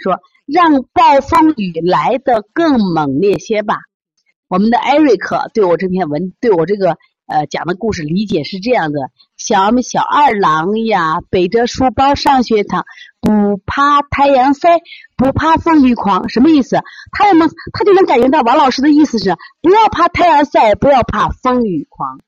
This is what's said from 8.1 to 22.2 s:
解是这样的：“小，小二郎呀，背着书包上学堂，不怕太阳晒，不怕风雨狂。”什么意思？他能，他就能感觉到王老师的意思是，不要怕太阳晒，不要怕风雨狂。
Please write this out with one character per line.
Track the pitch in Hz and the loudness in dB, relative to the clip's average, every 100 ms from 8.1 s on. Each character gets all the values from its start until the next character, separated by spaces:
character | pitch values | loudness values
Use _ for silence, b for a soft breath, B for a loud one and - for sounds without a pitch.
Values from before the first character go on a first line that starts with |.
| 180 208 | -6 -4
解 | 180 | -4
是 | 135 196 | -6 -8
这 | 214 | -4
样 | 226 160 | -2 -2
的 | 147 131 b b - | -6 -10 b b -18
：“小， | - 202 196 247 | -4 -2 0 -2
小 | 233 170 | -2 -6
二 | - 285 285 | -2 0 0
郎 | 208 175 156 170 220 226 | 0 0 0 -2 -4 -2
呀， | 196 160 170 - | -2 -2 -4 -4
背 | 190 180 | -2 0
着 | 233 233 | 0 -2
书 | - 262 | -2 -4
包 | 220 269 285 | 0 0 0
上 | - 262 | 0 0
学 | 233 214 | 0 -2
堂， | 196 175 - B B _ | -2 -6 -8 B B _
不 | 226 214 202 196 | 0 0 0 -2
怕 | - - 285 294 | -6 -2 0 0
太 | 285 - 285 | -2 0 2
阳 | 262 269 277 | 4 2 2
晒， | 339 339 B B B - | 2 2 B B B -4
不 | 269 | -2
怕 | 277 311 320 | 0 0 0
风 | 339 311 254 | 2 4 4
雨 | |
狂。” | 240 202 185 - | 2 -2 -2 -2
什 | 226 | 2
么 | 302 | 4
意 | 302 | 4
思？ | - 170 B B B | 2 -4 B B B
他 | - 415 | 0 2
能， | 330 320 - B | 4 2 -2 B
他 | - | -2
就 | 381 | 2
能 | 381 370 | 2 2
感 | 269 | 0
觉 | 254 | 2
到 | 302 | 2
王 | 233 220 | 2 2
老 | 269 | 2
师 | 240 | 2
的 | 294 | 2
意 | 294 302 | 4 2
思 | 220 | 0
是， | 185 170 B _ | -4 -4 B _
不 | 339 | 2
要 | 427 440 | 4 2
怕 | 294 339 | 2 -2
太 | - 349 | 2 2
阳 | 294 302 | 2 2
晒， | 320 226 | 2 2
不 | 202 269 | 2 2
要 | 262 | 2
怕 | - 208 170 | 0 -4 -4
风 | - 254 247 | -4 -2 -2
雨 | 220 160 - | -2 -4 -8
狂。 | - 139 131 | -12 -12 -12